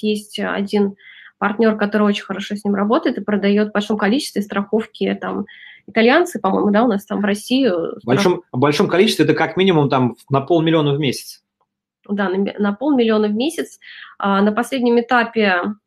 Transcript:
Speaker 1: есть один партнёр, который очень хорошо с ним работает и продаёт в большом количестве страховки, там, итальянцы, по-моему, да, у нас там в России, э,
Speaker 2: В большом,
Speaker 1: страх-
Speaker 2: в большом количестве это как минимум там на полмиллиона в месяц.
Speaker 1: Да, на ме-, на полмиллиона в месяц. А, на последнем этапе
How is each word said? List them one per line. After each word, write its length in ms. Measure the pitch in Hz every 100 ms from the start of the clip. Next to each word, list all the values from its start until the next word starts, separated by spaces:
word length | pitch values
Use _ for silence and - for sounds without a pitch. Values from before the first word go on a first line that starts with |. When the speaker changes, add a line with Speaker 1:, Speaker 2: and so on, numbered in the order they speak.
Speaker 1:
есть 380 | 214 214 208 -
один 560 | 190 185 202 208 196 - - - - -
партнёр, 400 | 202 208 220 214
который 260 | 208 214
очень 200 | 208 202 -
хорошо 300 | 190 202 208
с 100 | 202
ним 100 | 196
работает 420 | 208 285 285 240
и 40 |
продаёт 460 | 202 202 202 202 214
в 40 |
большом 240 | 208 208 208
количестве 440 | 202 269 - -
страховки, 760 | 202 202 202 220 - - 196 196
там, 260 | 185 190 208 - - - -
итальянцы, 520 | 226 226 311 349 214
по-моему, 320 | 190 196 208
да, 120 | 202
у 40 | 247
нас 180 | 196 -
там 160 | 196
в 40 | 202
России, 420 | 202 - 262 254
э, 320 | 175 165 -
Speaker 2:
В 40 | -
большом, 280 | 135 180 175
Speaker 1:
страх- 80 | -
Speaker 2:
в 40 | 127
большом 280 | 143 147 156
количестве 380 | 170 208 - 151
это 80 |
как 220 | 147 160 175
минимум 320 | 190 160 139
там 260 | 127 123 - -
на 120 | 139
полмиллиона 520 | 135 170 160 160 147
в 60 | 139
месяц. 440 | 139 - - - _ _ _ _ _ _ -
Speaker 1:
Да, 200 | 202 196
на 60 | 190
ме-, 180 | 202 -
на 160 | 208
полмиллиона 540 | 202 294 262 226 214 214
в 60 | 208
месяц. 440 | 294 - - - - - - -
А, 240 | - 196
на 100 | 202
последнем 480 | 214 247 269 240 240
этапе 560 | 233 247 233 226 208 175 196 214